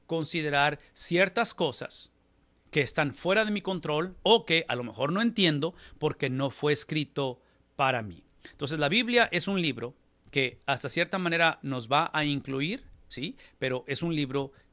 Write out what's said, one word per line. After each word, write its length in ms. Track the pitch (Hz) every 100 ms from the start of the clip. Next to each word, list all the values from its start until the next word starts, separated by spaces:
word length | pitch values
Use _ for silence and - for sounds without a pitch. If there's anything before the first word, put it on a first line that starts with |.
| -
considerar 720 | 165 151 170 151 143 147 143 -
ciertas 600 | - - 170 190 233 226
cosas 560 | - 156 - - - - _ _ _ _ _ -
que 100 | 151
están 320 | 123 - 143
fuera 320 | - 175 202 214
de 60 |
mi 100 | 208
control 540 | 190 180 151 151 185 -
o 240 | 185 226 -
que 180 | 165 -
a 80 | 123
lo 80 |
mejor 280 | 120 - 139
no 100 | 190
entiendo 540 | 233 226 175 147 165 - - -
porque 320 | 151 - 131
no 180 | 131 135
fue 240 | - 147
escrito 640 | 143 - 156 143 - 131 120 _ _ _ -
para 260 | 135 123
mí. 220 | 107 82 - _ -
Entonces, 300 | - 139 156
la 100 | 143
Biblia 400 | 220 233 240 226
es 160 | 170 196
un 140 | 196
libro 340 | 160 117 120 - _ _ -
que 280 | 139 127 120 -
hasta 240 | 135 131
cierta 300 | 165 170 190
manera 400 | 175 170 165 -
nos 260 | 139 131 113
va 220 | 143 170
a 140 | 156 147
incluir, 600 | 139 135 135 156 254 - - -
¿sí? 280 | - 165 - - -
Pero 260 | 131 127 -
es 140 | 135
un 140 | 170 156
libro 380 | 135 139 135 - _